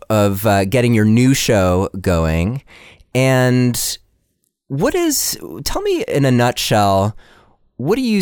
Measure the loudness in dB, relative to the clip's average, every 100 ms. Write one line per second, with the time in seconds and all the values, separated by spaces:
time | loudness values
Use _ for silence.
0 | -2 0 2 0 0 2 2 0 2 2
1 | 4 4 4 2 2 2 2 0 -2 -4
2 | -2 0 0 0 -2 -6 -12 -20 -20 -20
3 | _ -2 2 2 2 2 0 -2 -6 -10
4 | _ _ _ _ _ _ -10 -4 -2 0
5 | -2 -2 -4 -8 -12 -12 -8 -4 -2 -4
6 | -2 -2 0 2 0 -2 -2 0 2 2
7 | 0 -4 -16 -20 _ _ _ -8 -2 -2
8 | 0 -2